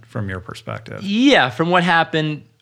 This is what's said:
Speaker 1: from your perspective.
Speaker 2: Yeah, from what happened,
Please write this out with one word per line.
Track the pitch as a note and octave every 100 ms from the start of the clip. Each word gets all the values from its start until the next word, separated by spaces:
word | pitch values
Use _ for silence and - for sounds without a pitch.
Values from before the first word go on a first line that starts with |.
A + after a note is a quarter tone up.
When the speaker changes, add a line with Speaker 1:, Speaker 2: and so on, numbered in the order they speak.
| -
Speaker 1:
from | A#2 G2
your | F#2
perspective. | - - - G#2+ A2+ G#2+
Speaker 2:
Yeah, | G3 G#3+ C#4 A3 B2+
from | - E3+
what | F3+
happened, | F3 E3 D#3+ D#3+ D#3 D3 - _